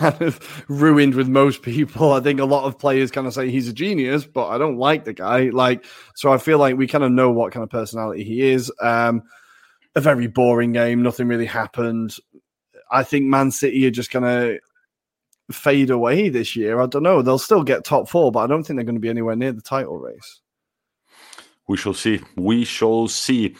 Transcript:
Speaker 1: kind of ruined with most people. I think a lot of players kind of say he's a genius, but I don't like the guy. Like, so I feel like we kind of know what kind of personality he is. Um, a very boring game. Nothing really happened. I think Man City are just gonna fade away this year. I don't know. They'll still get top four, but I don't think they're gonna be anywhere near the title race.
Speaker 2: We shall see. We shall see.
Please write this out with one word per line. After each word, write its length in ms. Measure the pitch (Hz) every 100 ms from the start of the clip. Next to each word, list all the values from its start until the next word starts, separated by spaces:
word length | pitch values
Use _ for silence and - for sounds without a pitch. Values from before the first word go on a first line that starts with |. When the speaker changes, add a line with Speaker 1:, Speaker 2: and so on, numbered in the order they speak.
Speaker 1:
kind 220 | 156 156
of 420 | 165 - - 147 -
ruined 460 | 143 156 147 139
with 140 | 127 127
most 320 | 135 139 127
people. 540 | 120 127 143 - 156
I 60 | 135
think 200 | 139 135
a 60 | 135
lot 180 | 143
of 140 | 135 -
players 320 | 143 135 131
kind 160 | 139 131
of 80 |
say 160 | 120 131
he's 180 | 131 120
a 60 |
genius, 500 | 113 190 175 127 147
but 240 | 139 139 92
I 80 | 120
don't 220 | 156 123
like 260 | 139 156
the 80 | 110
guy. 380 | 101 95 123 131
Like, 340 | 123 127 123 - - -
so 180 | - 143
I 60 | 131
feel 180 | 156 151
like 220 | 135 127
we 80 | 131
kind 180 | 151
of 80 | 131
know 180 | 123 127
what 220 | 117 101
kind 120 | 120
of 40 | 110
personality 560 | 120 107 113 110 90
he 240 | 104 117 135
is. 240 | 131 120 -
Um, 440 | 117 117 117 117 - _ _ _ _ _ _
a 60 | 151
very 260 | 147 131 117
boring 460 | - 123 120 120
game. 300 | 117 117 120
Nothing 260 | 123 - 120
really 160 | 117
happened. 720 | 113 117 107 - 117 113 110 - _ 78 _ _ _ 101 _
I 120 | 127
think 220 | 127 143
Man 260 | 135 135 135
City 340 | - 139 131 131
are 40 |
just 220 | 117 117
gonna 460 | 127 123 123 120 101 - _ _ _ _ _ _ _ -
fade 400 | - 147 139 131
away 380 | 123 117 165 208
this 260 | 123 -
year. 260 | 117 107 156
I 60 | 156
don't 160 | 143
know. 200 | 170 175
They'll 160 | 127 135
still 260 | - 214
get 180 | 135 117
top 260 | - 143 -
four, 220 | 175 143
but 100 | 110
I 60 | 120
don't 160 | 156
think 140 | 156 135
they're 80 |
gonna 160 | 117 117
be 80 | 113
anywhere 260 | 117 113
near 180 | 113 131
the 100 | 110
title 360 | - 135 87 80
race. 440 | 62 57 - - _ _ _ _ _ _ _ _ - - - _ -
Speaker 2:
We 100 | 95
shall 180 | 101
see. 260 | 92 113 101 - -
We 280 | 92 117
shall 440 | 117 - 113 113 110
see. 480 | - - 127 101